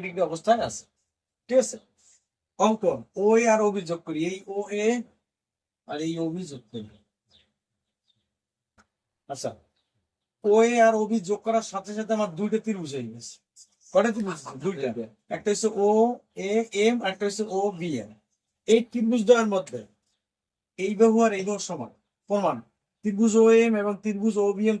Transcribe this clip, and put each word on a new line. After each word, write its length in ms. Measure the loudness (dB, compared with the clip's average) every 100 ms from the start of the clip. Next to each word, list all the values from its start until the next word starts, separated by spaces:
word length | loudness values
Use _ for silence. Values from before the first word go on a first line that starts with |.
ডিগ্রি 160 | -8 -4 -4
অবস্থায় 320 | -2 0 0 0
আছে। 140 | -8 -18 _ _ _ _ _ -2
ঠিক 120 | 2
আছে, 120 | 2 -2 _ _ _ _ _ _ _ 0
অঙ্কন 400 | 2 2 0 -2 -6 -2
ওএ 200 | 4 4 4
আর 80 | 4 2
ওবি 140 | -2 -6
যোগ 100 | -8 -6
করি, 140 | -4 -4
এই 80 | -6 -8 -8
ওএ 300 | -6 -2 -2 -2 -4 _ _ _ _ _ _ _ -12
আর 80 | -8 -6
এই 80 | -4 -6
ওবি 160 | -6 -10
যোগ 120 | -16 -16
করি। 160 | -16 -16 _ _ _ _ _ _ _ _ _ _ _ _ _ _ _ _ _ _ _ _ _ _ _ -16
আচ্ছা, 180 | -10 -10 -12 _ _ _ _ _ _ _ _
ওএ 260 | 2 4 4 6 4
আর 80 | 4
ওবি 160 | 0 -2 -2
যোগ 120 | -6 -2
করার 200 | -2 -2
সাথে 180 | -10 -10 -8
সাথে 140 | -4 -2
আমার 120 | -2 -4
দুইটা 200 | -4 -4
ত্রিভুজ 260 | -4 -6 -6 -8
হয়ে 120 | -10
গেছে। 220 | -12 -18 -20 _ _ -20 _ _
কয়টা 180 | 2 2
ত্রিভুজ? 240 | 0 -6 -8 -12 -10
দুইটা। 240 | -8 -4 -6 -6 -10 _ -12
একটা 140 | -8 -4
হচ্ছে 160 | -2 -2 0
ওএএম, 1120 | 2 4 4 0 _ -10 -4 -2 -2 0 2 2 -2
একটা 120 | -4 -4
হচ্ছে 180 | -4 -6 -2
ওবিএম। 500 | -4 -4 -6 -6 -8 -18 _ _ _ _ 2
এই 80 | 2 2
ত্রিভুজ 320 | -4 0 2 4
দ্বয়ের 200 | 4 4
মধ্যে 260 | -2 -4 -12 -14 _ _ _ _ _ _ _ _ -8
এই 80 | -4 2
বাহু 180 | 4 6 2
আর 60 | 0
এই 60 | -4
বাহু 120 | -6 -6
সমান, 220 | -10 -12 _ _ _ -4
প্রমাণ। 260 | -2 0 -2 -8 _ _ _
ত্রিভুজ 320 | -6 0 2 6
ওএম 300 | 6 6 6 2
এবং 120 | -2 -4
ত্রিভুজ 320 | -4 -2 -2 0 0
ওবিএম, 300 | 0 0 -2